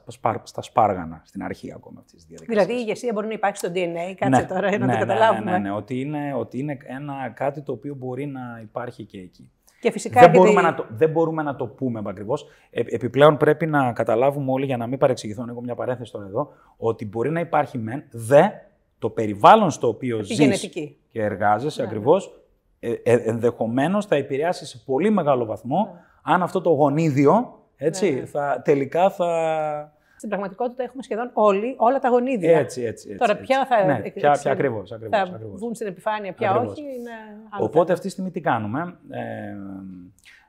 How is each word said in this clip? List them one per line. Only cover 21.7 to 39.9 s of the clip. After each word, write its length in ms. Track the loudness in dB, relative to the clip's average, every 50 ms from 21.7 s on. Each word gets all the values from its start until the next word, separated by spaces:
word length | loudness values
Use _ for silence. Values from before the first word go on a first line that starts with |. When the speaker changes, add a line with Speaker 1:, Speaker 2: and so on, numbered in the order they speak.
| -6 -6
Speaker 2:
Ναι, 60 | -6
ναι. 60 | -6 -6
Speaker 1:
ακριβώς, 460 | -2 2 2 2 2 2 -4 -14 -20 _ _ _ _ _ _ _ _
ε, 120 | -6 -6
ε, 220 | -6 -2 2 2 2
ενδεχομένως 920 | 4 2 0 0 0 0 0 0 0 -4 -2 0 0 0 0 0 -2 0
θα 100 | 0 0
επηρεάσει 500 | 0 0 -2 -4 -2 -2 -2 -4 -4 -10
σε 160 | -16 -18 -14 -6
πολύ 240 | -4 -2 0 2 2
μεγάλο 360 | 2 2 2 2 2 2 0
βαθμό 440 | -2 -6 -8 -6 -2 -2 -2 -2 -2 -8
Speaker 2:
Ναι. 60 | -16 _ _ _ _ 0 2 2
Speaker 1:
αν 80 | 2 2
αυτό 180 | 0 -2 0
το 80 | 2 2
γονίδιο, 800 | 4 4 4 2 2 2 2 2 2 4 6 6 6 4 2 -2 -8 -20 _ _ _ -6
έτσι, 300 | -4 -4 -2 0 0 0 0
Speaker 2:
Ναι, 60 | -2
ναι. 60 | -6
Speaker 1:
θα, 360 | -6 -6 -4 -4 -2 -4 -2 0
τελικά 460 | 2 2 2 0 -2 0 2 2 2
θα 180 | 2 0 -2 -2 -2 0 -2 -2 -2 -2 -4 -4 -6 -8 -10 -14 _ _ _ _ _
Speaker 2:
Στην 120 | -16 -10 -8
πραγματικότητα 540 | -6 -6 -6 -8 -6 -6 -6 -6 -6 -8 -10
έχουμε 200 | -10 -12 -14 -10
σχεδόν 260 | -8 -6 -6 -6 -4 0
όλοι, 420 | 4 4 4 4 2 0 -4 -2
όλα 220 | 2 2 2 2 2
τα 100 | 2 2
γονίδια. 480 | 2 2 2 0 -2 2 4 4 6
Speaker 1:
Έτσι, 240 | 4 4 0 -4 -6
έτσι, 280 | -6 -6 -6 -8 -14 -14
έτσι, 80 | -4
Speaker 2:
Τώρα, 140 | 0 0 0
Speaker 1:
έτσι. 120 | 0 -2 0
Speaker 2:
ποια 200 | 0 0 0 2
θα 200 | 2 2 2 4
Speaker 1:
Ναι, 80 | 2 2
Speaker 2:
εκ-, 80 | 0
Speaker 1:
ποια, 100 | -4 -8
ποια 180 | -4 0 4 4
Speaker 2:
εξελ-, 200 | 4 4 2 -2
Speaker 1:
ακριβώς, 400 | 0 0 0 -2 -2 -4 -8 -12
ακριβώς, 260 | -14 -14 -6 -2 -2 -2 -2 -2
Speaker 2:
θα 60 | -6
Speaker 1:
ακριβώς. 240 | -12 -14 -14 -12 -10
Speaker 2:
βγουν 140 | -8 -8 -8
στην 120 | -8 -8
επιφάνεια, 460 | -10 -10 -6 -6 -6 -6 -4 -8 -10 -6
ποια 160 | -2 0 2
Speaker 1:
Ακριβώς. 220 | 2 2 0 -2
Speaker 2:
όχι, 100 | -6 -10
είναι 300 | -12 -12 -12 -12 -12 -14 -14 -16 -18 -18 -20 -20 -16 -10
άλλο 140 | -4 -4 -4
Speaker 1:
Οπότε, 140 | 2 2 2
Speaker 2:
θέμα. 140 | 2 2 0
Speaker 1:
αυτή 120 | -2 -4
τη 60 | -8
στιγμή 200 | -8 -8 -10 -8
τι 100 | -8 -4
κάνουμε; 560 | -2 -2 -2 0 -2 -4 -4 -6 -6 -8 -12 -16 _ -14
Ε, 460 | -12 -10 -10 -10 -10 -10 -12 -12 -12 -14 -14 -14 -14 -14 -14 -16